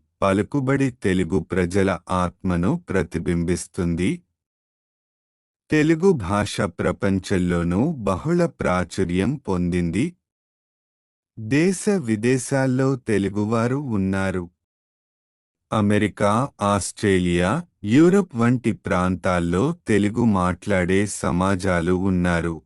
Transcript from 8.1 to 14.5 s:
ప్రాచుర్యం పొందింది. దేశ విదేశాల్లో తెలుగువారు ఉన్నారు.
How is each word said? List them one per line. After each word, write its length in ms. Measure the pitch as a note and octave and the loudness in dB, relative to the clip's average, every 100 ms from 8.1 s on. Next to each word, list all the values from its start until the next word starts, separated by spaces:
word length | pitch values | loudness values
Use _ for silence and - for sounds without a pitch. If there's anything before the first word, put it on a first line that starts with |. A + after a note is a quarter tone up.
| F#2 D3+ F3 E3+ | -4 -2 0 0
ప్రాచుర్యం 840 | - - F2+ F2+ - F2+ F2+ F#2+ D3 | -2 -2 -2 -2 -4 -2 0 0 -2
పొందింది. 720 | - F#2 F2 F2+ E2+ F#2 E3+ - _ _ _ _ _ _ _ _ _ _ _ - | -4 -2 0 0 -2 -2 -4 -6 _ _ _ _ _ _ _ _ _ _ _ -14
దేశ 440 | A2 C#3 F3 F#3 - G3 | -2 0 2 0 0 -2
విదేశాల్లో 960 | A#2 G#2+ B2 C3 - C#3 C3 B2+ C3+ C3 | 0 0 2 0 0 0 0 0 0 -2
తెలుగువారు 800 | - G2+ G2 G2 G#2 A#2 A#2 C3+ C#3+ | -2 0 0 -2 -2 0 0 -2 -4
ఉన్నారు. 540 | G#2+ F#2+ G2 F#2+ F#2 F2 | -2 0 0 -2 -4 -8